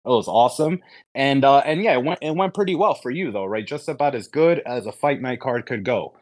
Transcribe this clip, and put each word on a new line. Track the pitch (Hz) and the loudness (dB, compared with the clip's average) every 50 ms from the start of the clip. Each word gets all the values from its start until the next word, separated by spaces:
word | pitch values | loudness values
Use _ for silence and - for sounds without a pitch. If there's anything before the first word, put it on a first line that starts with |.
| - | -2
It | 127 | 2
was | 127 113 101 98 | 2 2 2 2
awesome. | 87 113 120 127 - - 156 156 180 175 - _ - - _ _ - | 4 4 4 4 2 0 -2 -2 -2 -4 -8 _ -20 -20 _ _ -4
And, | 135 135 139 139 139 131 | -2 0 2 2 4 6
uh, | 139 139 139 | 6 6 6
and | - 147 156 175 208 | 4 2 0 0 2
yeah, | 226 | 2
it | 151 123 123 | 2 2 0
went, | 156 180 - | -2 -4 -4
it | - 156 156 | -4 -4 -2
went | 180 190 185 185 | -2 -2 -2 -2
pretty | 202 202 185 180 | -2 -2 -2 0
well | 151 202 202 147 | 2 2 0 0
for | - - 127 | -2 -6 -8
you, | 127 170 190 135 104 | -6 -6 -6 -6 -6
though, | 101 98 | -6 -4
right? | 95 107 107 107 | -4 -4 -6 -6
Just | - 143 147 - - | -6 -10 -10 -8 -8
about | 147 131 147 143 131 | -4 -2 -2 -2 -2
as | 113 98 - | -4 -8 -4
good | - 147 160 170 170 - - | 0 2 2 2 2 0 -2
as | 120 123 123 98 | -6 -8 -8 -8
a | 107 - | -8 -6
fight | - - 147 139 120 | -2 0 0 0 0
night | 127 127 123 - | -4 -6 -6 -6
card | - 131 120 120 107 | -4 -4 -4 -4 -4
could | - 127 110 98 | -6 -8 -6 -2
go. | 123 123 101 76 - _ _ | -2 -2 -2 -2 -6 _ _